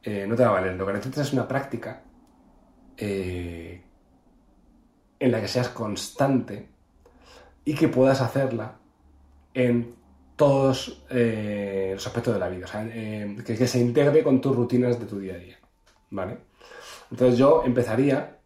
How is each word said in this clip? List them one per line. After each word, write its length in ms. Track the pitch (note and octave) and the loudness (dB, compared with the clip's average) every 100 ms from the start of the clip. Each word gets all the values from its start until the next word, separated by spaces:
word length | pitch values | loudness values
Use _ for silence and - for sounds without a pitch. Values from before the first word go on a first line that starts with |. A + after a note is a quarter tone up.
Eh, 240 | A2+ G#2 G2 | -6 -6 -2
no 60 | A#2 | 2
te 60 | |
va 80 | A#2+ | 4
a 20 | |
valer. 220 | F#2+ F#2 | 4 0
Lo 120 | F2+ F#2+ | -4 -4
que 60 | |
necesitas 360 | G2+ B2+ D3 C#3 | -4 -6 -4 -2
es 40 | |
una 140 | C3+ - | -2 -2
práctica, 540 | C#3 - A#2 - - - _ _ _ _ _ _ _ - - | -4 -4 -10 -10 -16 -20 _ _ _ _ _ _ _ -20 -8
eh, 840 | G#2 G2 F2+ F2+ F2 E2+ E2+ F2+ _ _ _ _ _ _ _ _ _ _ _ _ _ _ | -4 -4 -4 -6 -8 -10 -14 -18 _ _ _ _ _ _ _ _ _ _ _ _ _ _
en 140 | C3 | 0
la 80 | A2 | 0
que 80 | G#2 | -2
seas 200 | B2+ B2 | -2 -4
constante 960 | - G#2+ G2+ - - C#3 C3 - G2+ - _ _ _ _ _ - - - _ | -4 -6 -6 -10 -2 2 2 -2 -12 -14 _ _ _ _ _ -20 -20 -20 _
y 100 | - | -6
que 140 | C#3+ D#3+ | 0 2
puedas 320 | B2+ C3+ A#2+ | 4 4 4
hacerla 560 | A#2+ C3+ C3 A#2 A2+ - _ _ _ _ _ _ _ | 0 0 -2 -4 -8 -16 _ _ _ _ _ _ _
en 400 | C3 B2 A#2+ A#2 - _ _ _ - | 0 2 2 -2 -14 _ _ _ 2
todos, 680 | D3 C3+ C3+ B2+ - - - | 4 6 4 2 -4 -14 -4
eh, 840 | B2+ A#2 A2 G#2 G#2 G2+ G2 F#2+ | 0 2 0 -4 -4 -4 -2 -4
los 120 | G2 - | -4 -6
aspectos 280 | - A#2+ | -4 -2
de 60 | G#2 | -2
la 80 | F2+ | -4
vida, 180 | F2+ F2+ | -6 -8
o 20 | |
sea, 180 | G#2 A2 | -10 -8
eh, 500 | A#2 G#2+ G#2+ G#2 G2+ | -8 -8 -8 -8 -10
que, 120 | - A2+ | -8 0
que 100 | B2 | 0
se 140 | B2+ | 2
integre 420 | A#2+ A#2+ C#3+ D#3 | 2 4 4 4
con 180 | D3 C3 | 4 2
tus 140 | C#3 | 2
rutinas 460 | A#2+ A#2+ B2 B2 A2+ | 0 2 2 2 -2
de 60 | G2+ | -4
tu 120 | G2+ | -8
día 160 | F#2+ | -8
a 40 | F#2 | -12
día, 200 | F2 - _ _ _ _ _ | -16 -20 _ _ _ _ _
¿vale? 280 | G2 F#2+ - _ _ - - - - - | -10 -8 -10 _ _ -20 -20 -20 -20 -16
Entonces 280 | B2 B2 A#2+ | 2 4 6
yo 240 | C3+ D#3 | 6 6
empezaría 720 | B2+ A#2+ G#2+ A2+ C#3 B2+ - - | 4 0 0 2 2 0 -4 -16